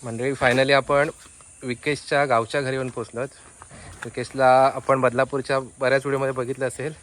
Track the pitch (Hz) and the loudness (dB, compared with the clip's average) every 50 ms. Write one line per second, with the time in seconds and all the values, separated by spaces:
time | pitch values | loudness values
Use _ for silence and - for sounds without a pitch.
0 | - 120 117 117 123 139 135 - 139 127 120 131 135 135 139 135 131 - 143 143 | -10 -10 -8 -4 -4 -4 -2 0 0 2 4 4 4 4 4 2 2 2 0 0
1 | 147 160 - - - - - - - - - - - 127 120 120 - 151 143 - | 0 0 -4 -14 -20 -20 -20 -20 -20 -20 -20 -12 -8 -8 -8 -6 -4 -6 -6 -4
2 | - - 156 139 143 139 123 113 113 - - 147 135 131 135 135 131 127 117 120 | -4 -2 0 0 2 2 2 0 0 0 -4 -4 -4 -2 -4 -4 -6 -6 -8 -10
3 | 113 - - 117 131 139 - - - - - _ - _ - - - - - - | -10 -8 -8 -8 -8 -8 -10 -20 -20 -20 -20 _ -20 _ -20 -20 -20 -20 -18 -14
4 | - 120 - 127 120 - - 135 131 127 127 131 135 135 131 135 - - 139 131 | -16 -12 -8 -8 -10 -8 0 4 6 6 8 8 6 4 2 -2 0 0 2 2
5 | 127 123 113 127 135 131 139 135 127 - 139 135 131 113 - - 135 127 135 135 | 2 2 2 0 -2 0 -2 -6 -2 -2 -2 -2 -2 -6 -8 -4 0 0 0 0
6 | 131 143 139 135 139 139 127 131 123 120 135 127 135 123 - - 127 156 156 - | 0 -2 -2 -2 -2 -2 -2 -4 -6 -6 -4 -4 -4 -6 -4 -6 -10 -10 -10 -12